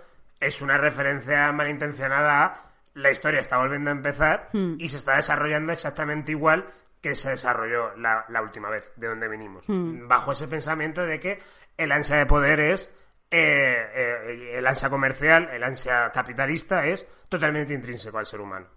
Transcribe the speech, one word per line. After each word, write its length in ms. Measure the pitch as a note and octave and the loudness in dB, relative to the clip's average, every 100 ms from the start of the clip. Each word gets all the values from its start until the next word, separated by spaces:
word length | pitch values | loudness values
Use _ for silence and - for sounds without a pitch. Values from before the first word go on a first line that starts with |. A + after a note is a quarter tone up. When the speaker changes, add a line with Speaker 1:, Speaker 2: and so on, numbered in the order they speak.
| - - - - | -16 -20 -20 -6
Speaker 1:
es 220 | C#3 - | -4 -2
una 160 | C#3 C#3 | 2 4
referencia 720 | D3+ B2+ C#3 C#3 A#2+ D3 D3 | 2 2 -2 -2 0 2 2
malintencionada 920 | D3 D3 D3 D3 C3 C3+ C#3 D3+ C#3+ F3 | 2 -2 -2 -6 -4 0 2 4 4 4
a 200 | - - _ _ C#3+ | 0 -18 _ _ 0
la 140 | C#3 | 2
historia 280 | C3+ D3+ D3 | 2 2 0
está 180 | - B2+ | 0 2
volviendo 320 | C3 C#3+ D3 | 2 0 -2
a 40 | |
empezar 560 | C#3+ C#3+ C3+ D#3 D#3+ - | -2 -2 2 2 2 -2
Speaker 2:
Hmm. 220 | G#3 F3+ D#3+ | -2 -2 -2
Speaker 1:
y 120 | E3 | -6
se 80 | C#3 | -4
está 180 | C3+ C3+ | 0 2
desarrollando 580 | D3+ D3 D3+ D3+ D#3 | 2 0 0 0 -2
exactamente 580 | D#3+ D3+ D3+ D3+ D3+ D3+ | -4 -6 -4 -4 -4 -4
igual 360 | D#3 D#3 D#3+ F#3+ - _ _ | 0 2 2 0 -14 _ _
que 140 | C#3+ C#3 | -6 -4
se 160 | C#3 | -4
desarrolló 640 | B2+ B2+ A#2 A2+ A#2+ A2+ G2+ | -4 -2 0 0 -2 -2 -2
la, 260 | A#2 A2+ - | 0 0 -2
la 120 | A#2 | -6
última 280 | G#2+ G#2+ G#2 | -6 -8 -6
vez, 220 | G#2+ - - | -8 -10 -10
de 120 | A2+ | -8
donde 200 | A2+ A2+ | -6 -8
venimos. 400 | G#2+ G#2+ F#2+ - | -8 -12 -10 -4
Speaker 2:
Hmm. 400 | F#3+ E3+ D#3+ A#2+ | -2 -2 -4 2
Speaker 1:
Bajo 240 | B2 C#3 | 2 2
ese 140 | C3+ D#3 | -4 -4
pensamiento 560 | D#3 C#3+ D#3 D#3 D#3+ E3+ | -6 -4 -4 -4 -4 -4
de 140 | D#3 | -4
que 220 | F3+ G3 - - _ - | -6 -8 -12 -20 _ -4
el 160 | D#3 | 0
ansia 240 | C#3+ C#3+ D3 | 0 2 4
de 80 | C3+ | 6
poder 320 | D3 C#3+ D3+ | 6 6 4
es, 320 | D3+ F#3 - - _ _ - | 4 2 -4 -18 _ _ -2
eh, 460 | E3+ D#3 C#3+ C3+ A#2+ A2 A#2+ | 2 4 4 4 2 -2 -2
eh, 560 | A#2+ A#2+ A2+ A#2+ A#2+ B2 | -2 -2 -6 -10 -8 -2
el 80 | C3 | 0
ansia 220 | C3+ C#3 | 2 0
comercial, 600 | C#3 C3+ C3 D3+ E3 E3+ | 2 0 2 4 4 4
el 120 | B2 | -4
ansia 480 | B2+ C3 B2+ B2 A#2 | -4 -4 0 2 2
capitalista 720 | C3 B2 A#2 C3+ D#3 - F#3 D3 | 0 -4 -2 -2 -2 -2 0 0
es 200 | F#3+ - - - | -2 -6 -20 -6
totalmente 460 | F3 D3+ D3+ C#3+ | 0 0 0 -2
intrínseco 460 | C#3 A#2+ A#2+ G#2+ A2 | -6 -8 -10 -8 -6
al 60 | G#2+ | -6
ser 140 | - | -8
humano. 280 | G2+ F#2+ F#2 | -10 -12 -14